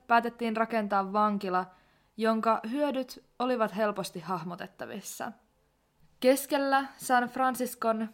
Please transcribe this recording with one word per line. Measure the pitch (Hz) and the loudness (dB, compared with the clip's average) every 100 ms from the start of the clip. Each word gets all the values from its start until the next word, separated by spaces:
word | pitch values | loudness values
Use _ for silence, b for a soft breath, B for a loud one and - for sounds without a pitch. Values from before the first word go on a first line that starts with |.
| - | 4
päätettiin | 233 233 - 226 220 | 4 4 -2 -2 0
rakentaa | 226 226 208 202 190 | 0 0 0 0 0
vankila, | 208 214 202 190 180 185 b b b b - | 2 2 0 -2 -2 -2 b b b b -2
jonka | 220 220 226 220 220 | 0 2 2 0 0
hyödyt | 277 294 262 254 - _ - | 0 0 0 -4 -10 _ -4
olivat | 254 240 214 185 | -2 0 0 0
helposti | 214 202 185 180 | 0 -2 -6 -8
hahmotettavissa. | 160 180 170 175 185 - 117 208 - - 240 - _ _ _ _ _ _ _ - | -6 -6 -6 -10 -12 -12 -10 -10 -12 -10 -10 -12 _ _ _ _ _ _ _ 0
Keskellä | 254 277 - 285 277 269 269 - | 4 4 2 -2 2 2 0 -6
San | - 247 240 | 0 2 2
Franciscon | 262 254 247 247 - 226 220 220 | 0 0 0 -4 -2 -2 0 -4